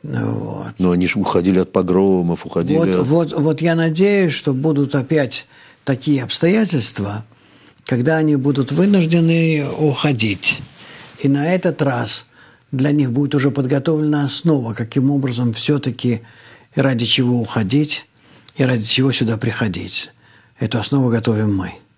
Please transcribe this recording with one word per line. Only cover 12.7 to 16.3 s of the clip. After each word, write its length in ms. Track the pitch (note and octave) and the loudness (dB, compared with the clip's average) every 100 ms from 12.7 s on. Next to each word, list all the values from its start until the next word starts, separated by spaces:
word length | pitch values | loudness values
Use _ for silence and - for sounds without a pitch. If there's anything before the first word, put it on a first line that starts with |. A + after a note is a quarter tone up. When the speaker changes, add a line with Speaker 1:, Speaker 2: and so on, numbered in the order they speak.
Speaker 1:
для 200 | C3 C#3+ | -2 0
них 200 | D3 C3 | 2 0
будет 240 | A#2+ C#3+ C#3+ | 0 0 2
уже 160 | C3+ | 0
подготовлена 720 | C3+ B2+ C#3+ D3 D#3 D3+ D3 C#3 | 0 0 0 0 0 0 0 -2
основа, 480 | - E3 D3 A2+ | -2 0 0 0
каким 380 | G#2 A2+ C#3+ C3 | -6 -4 0 2
образом 400 | C#3+ C3+ A#2+ A#2+ | 0 -2 -2 -2
все-таки 680 | G#2+ - D3 C#3 A2+ B2 A2+ - | -2 -2 0 -2 -4 -2 -2 -6